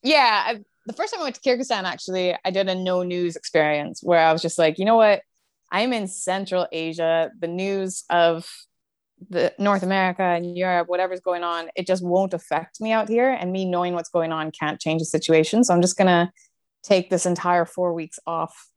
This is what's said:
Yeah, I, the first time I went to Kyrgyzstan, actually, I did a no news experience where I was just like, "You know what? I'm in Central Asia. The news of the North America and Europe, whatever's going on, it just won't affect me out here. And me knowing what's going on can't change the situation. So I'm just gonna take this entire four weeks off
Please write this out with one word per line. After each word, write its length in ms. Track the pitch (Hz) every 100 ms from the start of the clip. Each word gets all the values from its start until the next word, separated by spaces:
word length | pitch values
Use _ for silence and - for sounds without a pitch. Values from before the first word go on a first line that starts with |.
Yeah, 400 | 247 302 247 208 -
I, 120 | 226 202 _ -
the 80 |
first 200 | - 427
time 80 | 415
I 20 |
went 120 | 302 233
to 60 |
Kyrgyzstan, 420 | - 247 262 220 185
actually, 500 | 156 - 185 180 175 190
I 60 |
did 160 | 190 190
a 60 | 185
no 280 | 185 180
news 320 | 180 180 175 165
experience 680 | - 170 151 147 147 -
where 160 | - 170
I 120 | 160
was 80 | 160
just 160 | 165 -
like, 180 | 160 160
"You 80 | 196
know 120 | 226
what? 240 | 220 196 - _ _ _ _
I'm 220 | 185 240
in 140 | 240 190
Central 600 | - - 190 196 185 175
Asia. 600 | 165 160 165 165 165 160 -
The 80 | 170
news 560 | 175 190 196 190 185 -
of 380 | 175 170 165 - - - _ _ _ _ _ 185
the 240 | 180 151 -
North 260 | 202 196
America 400 | 185 190 185 180
and 340 | 185 175 175 175
Europe, 320 | 185 180 170
whatever's 320 | 180 185 185
going 220 | 185 175
on, 260 | 175 170 165 -
it 100 | 185
just 160 | 185
won't 300 | 180 180 190
affect 480 | 170 - 151 170 -
me 100 | 220
out 160 | 220 214
here. 220 | 226 254
And 220 | 262 180
me 100 | 185
knowing 300 | 190 175 180
what's 160 | 175 165
going 240 | 175 165
on 180 | 160 156
can't 280 | - 151 -
change 200 | - 160
the 40 | 156
situation. 580 | 156 - 160 160 214
So 100 | 240
I'm 80 | 175
just 140 | 180 -
gonna 340 | 190 175 175 _ _ _ _ _
take 280 | - 190 180
this 160 | 180 180
entire 380 | 170 175 175 170
four 280 | - 180
weeks 260 | 170 160 - -
off 260 | 165 165 - -